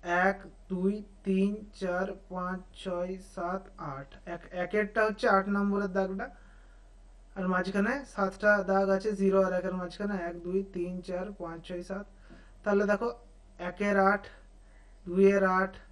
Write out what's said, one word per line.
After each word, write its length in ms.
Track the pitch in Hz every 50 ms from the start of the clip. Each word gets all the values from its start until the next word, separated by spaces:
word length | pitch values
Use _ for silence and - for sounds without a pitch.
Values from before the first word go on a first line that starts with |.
| -
এক, 320 | 180 175 180 185 190 196 196 - 180 - - - -
দুই, 240 | 190 180 185 196 202 214 208 - - - -
তিন, 260 | 196 190 190 190 202 208 214 214 - - -
চার, 260 | 190 180 175 180 190 202 202 190 - -
পাঁচ, 300 | 185 185 180 180 190 190 185 - - - -
ছয়, 300 | 190 180 175 180 185 190 185 185 - -
সাত, 280 | - 175 170 185 196 190 - - -
আট। 300 | 170 151 139 135 143 - - - - - 170
এক, 80 | 170 - - - 180 180
একেরটা 360 | 175 - 208 214 202 - 226 214
হচ্ছে 200 | 214 208 208 - 240 196
আট 100 | 190 190 202 202
নম্বরের 360 | 202 202 202 196 202 202 196 180
দাগটা। 300 | 190 190 190 190 196 226 269 - - - - - - - - - - - - - - - - - - - - -
আর 80 | 196 185 180 185
মাঝখানে 420 | 180 185 185 190 202 196 220 254 285 277 - -
সাতটা 360 | - 196 190 190 - - 208 208 208 190 185
দাগ 160 | 190 196 196 196 196
আছে, 140 | 196 196 214 208 196
জিরো 180 | 196 190 190 196 190
আর 60 | 185 185 180
একের 180 | 180 190 185 185
মাঝখানে। 340 | 180 175 - - 208 202 208 190 170 170
এক, 60 | 175 175 170
দুই, 140 | 175 180 196 196 - -
তিন, 180 | 180 175 180 180 180 180
চার, 200 | - 185 180 190 208 202 -
পাঁচ, 200 | 180 165 165 170 - -
ছয়, 140 | 180 175 175 -
সাত। 160 | 190 190 208 - - - - - - - - - - - -
তাহলে 200 | 208 202 202 202 196
দেখো, 180 | 208 202 233 240 240 - - - - - - - - - 175 180
একের 260 | 175 - 208 202 208 196 196 190 202
আট, 120 | 208 - - - - - - - - - - - - - - - - -
দুইয়ের 380 | 185 175 185 196 196 196 196 190 190 185 185
আট 120 | 185 190 - - - -